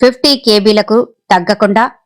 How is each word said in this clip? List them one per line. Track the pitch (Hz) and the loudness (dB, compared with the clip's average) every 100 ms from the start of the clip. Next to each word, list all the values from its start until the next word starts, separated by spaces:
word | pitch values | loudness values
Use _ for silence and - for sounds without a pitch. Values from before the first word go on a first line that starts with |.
ఫిఫ్టీ | 247 247 - 277 | 0 0 -2 -2
కేబీలకు | 226 208 208 208 208 226 247 _ - | 0 0 2 0 0 -2 -2 _ -2
తగ్గకుండా, | 185 175 202 208 208 247 - | -2 -2 -2 0 0 -2 -6